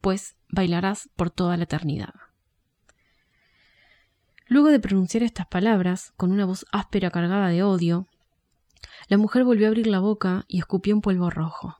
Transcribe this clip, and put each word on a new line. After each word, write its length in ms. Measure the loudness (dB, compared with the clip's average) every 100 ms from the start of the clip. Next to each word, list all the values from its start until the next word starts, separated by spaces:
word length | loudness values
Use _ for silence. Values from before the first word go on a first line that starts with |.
Pues 360 | 0 -2 -6 _ _
bailarás 600 | -2 0 0 -2 -6 -12 -6
por 140 | -6
toda 280 | -2 -2 -2
la 60 |
eternidad". 500 | -4 -4 -4 -6 -8 -14 -20 _ _ _ _ _ _ _ _ _ _ _ _ _ _ _ _ _ _ _ _ _ _
Luego 200 | 4 6
de 120 | 4
pronunciar 440 | 4 0 0 0
estas 240 | -2 -4 -6
palabras, 640 | -2 2 2 2 -2 -8 _
con 160 | 0
una 140 | 0 -2
voz 200 | -4 -6
áspera 380 | -6 -4 -2 -2
cargada 380 | -2 -2 0 0
de 160 | 0
odio, 440 | 2 2 0 -2 -4 _ _ _ _ _ _ _ -20 -20 0
la 100 | 2
mujer 260 | 2 2
volvió 220 | 2 4 4
a 40 |
abrir 180 | 2 0
la 120 | 0
boca 460 | 0 0 -2 -2 -4
y 120 | -6
escupió 340 | -2 -4 0
un 80 | 0
polvo 280 | 2 0 0
rojo. 480 | -2 -6 -8 -14 -14